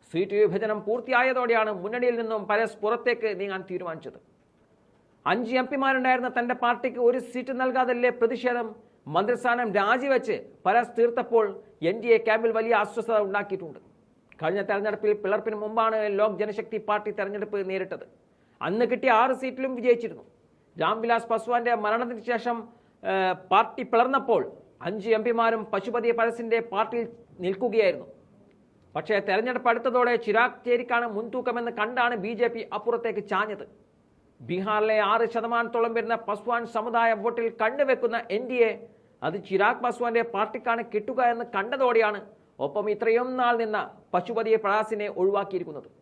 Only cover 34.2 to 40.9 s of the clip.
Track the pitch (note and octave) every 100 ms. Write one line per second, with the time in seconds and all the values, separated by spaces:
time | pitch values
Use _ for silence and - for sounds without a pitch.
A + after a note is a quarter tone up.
34.2 | _ _ A#2 F3+ G3 G#3+ G#3+ G#3+ G3+ A3+
35.2 | A3+ A#3 A3+ A#3 A#3 A#3+ A3+ A3+ A3 A#3
36.2 | A3+ G#3 A#3 A#3+ A#3 A#3 A3 A#3 A3+ A3
37.2 | G#3+ A#3 A3+ - A3+ C4+ C4+ B3 A#3+ A3+
38.2 | - G3+ B3 B3 A3+ G3+ - _ _ _
39.2 | C#3+ F#3 - F#3 G3+ G#3+ B3 A#3 A#3+ A3+
40.2 | A3+ G3+ A3 B3+ A#3+ A#3 A3+